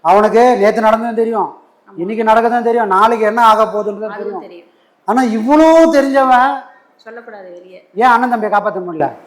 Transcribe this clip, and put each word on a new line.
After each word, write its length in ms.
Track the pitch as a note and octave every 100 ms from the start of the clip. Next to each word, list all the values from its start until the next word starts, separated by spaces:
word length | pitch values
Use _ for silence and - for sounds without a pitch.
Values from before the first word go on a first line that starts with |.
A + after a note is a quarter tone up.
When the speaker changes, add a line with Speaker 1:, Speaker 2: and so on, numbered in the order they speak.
Speaker 1:
அவனுக்கு 380 | - D4+ G#3+ A3 B3 A#3+
நேத்து 240 | G3+ A3
நடந்ததும் 400 | A3 A3+ A#3 A3+
தெரியும், 280 | A3+ A3+ D#3 - _ _ _
இன்னைக்கு 280 | F#3+ F3+ A3
நடக்கிறதும் 440 | A3 A3 A#3 A#3+ A#3
தெரியும், 240 | A#3 G#3+
நாளைக்கு 300 | F#3 A3+ A#3
என்ன 160 | G#3+ A#3
ஆக 200 | A3+ G#3+
போகுதுன்றதும் 500 | A3 G#3 G#3 G3+ G#3+
Speaker 2:
அதுவும் 280 | G#3 A3+ F#3+
Speaker 1:
தெரியும். 40 | F3+
Speaker 2:
தெரியும். 220 | F3 _ _ _ _ -
Speaker 1:
ஆனா 140 | A#3 B3 A3
இவ்வளோ 300 | A3+ D4+ D#4+ E4 E4
தெரிஞ்சவன் 560 | D4 C4+ C4+ C4+ B3 C4 C4+ - _ _
Speaker 2:
சொல்லக்கூடாது 520 | _ A3 A#3 A#3 G#3 F#3
வெளியே. 280 | F3 F3+ F#3 _
Speaker 1:
ஏன் 160 | F#3 B3
அண்ணன் 160 | A#3+ B3
தம்பியை 220 | A#3 G#3
காப்பாத்த 280 | G#3 G#3 F#3+
முடியல? 260 | F3+ D#3+ C3+ -